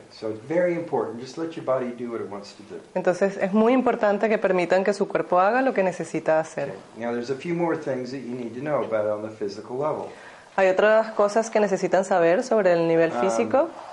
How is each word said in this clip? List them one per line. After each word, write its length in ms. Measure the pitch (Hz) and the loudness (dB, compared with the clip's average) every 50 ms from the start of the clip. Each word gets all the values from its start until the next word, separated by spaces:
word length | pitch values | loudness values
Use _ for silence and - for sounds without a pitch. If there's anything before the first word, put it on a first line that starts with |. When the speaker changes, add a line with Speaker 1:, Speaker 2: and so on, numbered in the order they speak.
| - - | -20 -20
Speaker 1:
so 180 | - - 113 110 | -14 -8 -8 -6
it's 180 | 104 110 120 | -6 -6 -4
very 280 | 131 165 180 180 175 170 | -2 0 2 2 2 0
important. 440 | 165 - - 147 120 104 - 110 117 | -2 -2 -2 -2 -2 -2 -2 -6 -8
Just 200 | 131 135 - 165 | -10 -10 -8 -8
let 140 | 160 160 | -8 -8
your 120 | - 151 131 | -8 -6 -2
body 220 | 131 131 131 123 120 117 117 | 0 0 0 -2 -4 -6 -6
do 140 | 123 117 | -6 -6
what 80 | 117 107 | -6 -6
it 100 | 101 98 | -6 -8
wants 240 | 104 101 101 - - | -10 -12 -14 -16 -18
to 60 | - 98 - | -20 -16 -14
do. 100 | 90 82 - - - | -14 -16 -10 -8 -6
Speaker 2:
Entonces 440 | 185 175 185 180 180 196 190 196 - | -2 0 0 2 2 0 0 0 -2
es 160 | 196 185 196 | -2 0 2
muy 180 | 220 220 233 | 4 4 4
importante 560 | 262 262 247 247 226 233 220 208 202 208 226 214 | 4 4 4 2 2 2 2 2 2 2 2 2
que 80 | 214 | 2
permitan 480 | 202 208 190 190 185 175 - 180 190 190 | 2 2 2 2 2 2 2 2 2 2
que 80 | 202 | 2
su 160 | 196 - 196 165 | 0 0 0 0
cuerpo 320 | - 165 160 - 180 180 | 0 -2 0 2 4 4
haga 220 | 190 202 233 262 | 4 4 4 2
lo 100 | 262 262 | 2 2
que 100 | - 208 | 2 0
necesita 560 | 190 185 175 - 165 - - 160 - 156 156 160 | 0 0 -2 -4 -6 -6 -6 -2 2 2 2 2
hacer. 360 | 160 - - 160 143 - 95 - - - - | 2 -2 -4 -8 -6 -6 -8 -10 -14 -16 -12
Speaker 1:
Okay. 100 | 110 117 | -8 -4
Now, 60 | 120 120 | -4 -4
there's 160 | 120 120 135 | -4 -4 -4
a 40 | 135 | -6
few 180 | - - 175 170 | -4 -4 -4 -2
more 200 | 170 170 165 151 - | 0 0 0 -2 -2
things 320 | - 143 127 127 123 120 | -2 -4 -4 -4 -6 -8
that 80 | 135 135 | -8 -10
you 140 | 117 120 123 | -8 -8 -8
need 180 | 127 120 110 117 | -8 -8 -8 -8
to 60 | 123 | -6
know 240 | 143 151 147 123 104 | -4 -2 -2 -2 0
about 220 | 101 110 107 107 107 | 0 0 0 0 0
on 120 | 107 104 110 | -2 -4 -6
the 80 | 107 - | -8 -8
physical 440 | - 104 101 98 107 98 110 123 131 | -6 -6 -6 -6 -8 -10 -8 -6 -4
level. 320 | 147 156 127 101 90 - - - - - - - - - - | -2 -2 -4 -4 -8 -10 -14 -16 -20 -20 -20 -20 -20 -14 -4
Speaker 2:
Hay 120 | - 196 185 | 0 0 2
otras 440 | 185 185 202 214 220 220 220 220 | 2 4 4 4 6 4 2 2
cosas 360 | - - 208 208 - 226 220 220 | 0 0 0 2 2 0 0 0
que 100 | - 214 | 2 0
necesitan 460 | 208 190 190 - 185 175 180 185 190 | 2 2 0 0 0 2 2 2 2
saber 380 | - 196 180 165 165 175 247 | 2 2 4 4 4 4 2
sobre 320 | 247 247 226 220 190 180 175 | 2 2 2 4 4 4 4
el 120 | 170 165 | 4 4
nivel 260 | 165 165 165 165 165 | 4 4 4 4 2
Speaker 1:
Um, 80 | 139 123 | 2 0
Speaker 2:
físico. 480 | 123 190 - 240 233 - - 269 330 330 - - - - | 0 2 2 0 0 2 2 2 2 0 -2 -10 -16 -16